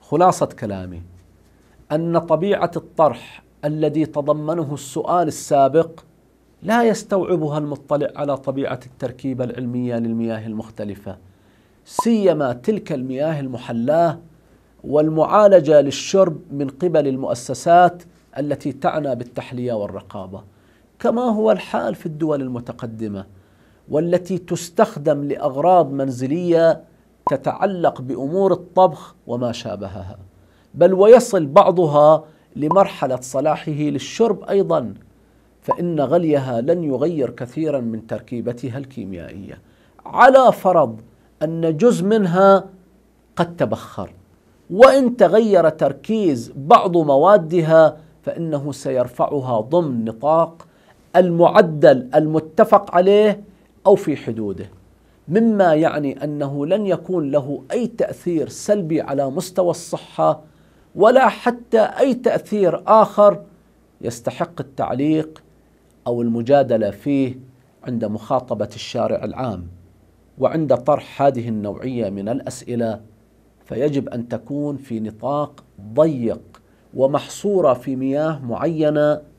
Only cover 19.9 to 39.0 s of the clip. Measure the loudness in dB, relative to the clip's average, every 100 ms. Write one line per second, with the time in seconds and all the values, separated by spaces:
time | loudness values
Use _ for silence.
19.9 | -10 -14 -14 -14 -16 -20 _ _ _ _
20.9 | _ -4 -2 -2 0 0 0 -2 -6 -4
21.9 | -6 -10 -6 -4 -2 -4 -8 -10 -12 -12
22.9 | -8 -8 -8 -12 -20 _ _ _ _ _
23.9 | -4 0 -2 -2 -8 -6 -8 -6 -2 -2
24.9 | 0 -2 -2 -4 -4 -4 -2 2 4 2
25.9 | -2 -6 -4 -4 -4 0 2 2 0 -8
26.9 | _ _ _ -4 -4 -4 -4 -4 0 -2
27.9 | -2 -10 -8 -4 0 0 0 -2 2 2
28.9 | 2 -18 _ -10 -4 -4 -6 -10 -10 -12
29.9 | -12 -16 -18 -20 _ _ _ _ 2 2
30.9 | 6 8 8 8 -2 4 4 6 4 2
31.9 | 6 6 6 0 _ _ -6 0 2 2
32.9 | 0 -4 -4 -6 -4 -2 -2 -6 -4 -4
33.9 | -4 -8 -2 0 0 -2 -2 0 -2 -4
34.9 | -12 _ _ _ _ _ _ -6 -4 -2
35.9 | -2 2 2 2 0 0 -4 -2 -2 -2
36.9 | -2 -2 -2 -6 -6 -12 -6 -4 -4 -4
37.9 | -8 -10 -12 -10 -8 -8 -8 -10 -10 -12
38.9 | -14